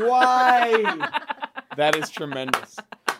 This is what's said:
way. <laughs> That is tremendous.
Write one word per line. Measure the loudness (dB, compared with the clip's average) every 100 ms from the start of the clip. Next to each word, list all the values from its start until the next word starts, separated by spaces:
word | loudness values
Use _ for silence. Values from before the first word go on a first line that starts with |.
| 0
way. | 4 4 4 4 4 4 2 0
<laughs> | -4 -6 -6 -8 -12 -14 -16 -10 -2
That | 0 0
is | -2
tremendous. | -8 -8 -8 -6 -6 -8 -18 -20 -12 -8 -8